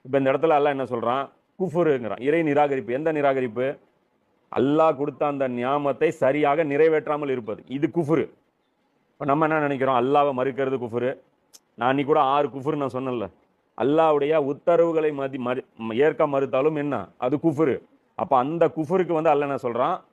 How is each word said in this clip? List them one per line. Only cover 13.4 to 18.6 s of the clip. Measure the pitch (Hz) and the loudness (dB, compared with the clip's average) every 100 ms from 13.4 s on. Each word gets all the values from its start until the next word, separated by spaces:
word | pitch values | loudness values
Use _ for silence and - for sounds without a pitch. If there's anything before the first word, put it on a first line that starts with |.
| _ _ _ - | _ _ _ -2
அல்லாஹ்வுடைய | 127 156 160 147 143 160 | 2 4 4 2 2 0
உத்தரவுகளை | 139 143 - 170 170 160 156 | 0 -2 2 4 4 2 -2
மதி-, | 143 139 131 123 | -2 -6 -4 -4
மறு-, | 127 - - 113 113 | -4 -8 -10 -6 2
ஏற்க | 151 156 151 | 2 2 0
மறுத்தாலும் | 139 135 160 156 151 | 0 0 0 0 0
என்ன? | 143 123 90 _ | -4 -6 -8 _
அது | 123 143 | -4 0
குஃபுரு. | 165 139 151 110 _ _ _ - | 0 0 0 0 _ _ _ -8
அப்ப | 107 131 | 0 0
அந்த | 131 165 | 0 0